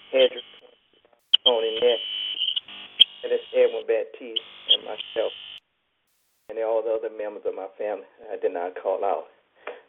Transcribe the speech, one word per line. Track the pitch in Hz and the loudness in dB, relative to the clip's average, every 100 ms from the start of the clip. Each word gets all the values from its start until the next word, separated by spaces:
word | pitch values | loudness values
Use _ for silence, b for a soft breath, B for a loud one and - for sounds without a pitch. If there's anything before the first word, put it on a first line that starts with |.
| - | -2
Hedrick, | 131 127 - - - - _ _ _ _ _ _ - | 4 4 2 -14 -20 -20 _ _ _ _ _ _ 2
Tony, | 127 117 113 110 | 4 2 2 2
Ness, | 120 113 - - - - - - - - - - - - | 4 4 0 -8 -8 -4 -4 -4 -8 -14 -12 2 2 2
and | 123 | -2
it's | 120 - | 0 2
Edwin | 127 123 113 | 4 4 2
Baptiste | 107 113 - - 123 113 - - - | 0 0 0 -8 -14 -14 -16 -12 2
and | - 110 | 2 2
myself, | 107 - 113 101 - - - - _ _ _ _ _ _ _ - | -10 -6 -2 -2 -4 -14 -20 -20 _ _ _ _ _ _ _ -10
and | 107 | -4
all | 110 113 113 | 0 2 2
the | |
other | 113 113 | 0 -2
members | 110 107 104 | -6 -8 -6
of | - 95 | -6 -6
my | 95 - | -8 -6
family | 107 98 - _ 110 | -6 -6 -8 _ -12
I | 95 | -4
did | 107 | -2
not | 92 87 - | -2 -4 -4
call | 98 95 | -2 0
out. | 98 85 - _ _ B B B | 0 0 -4 _ _ B B B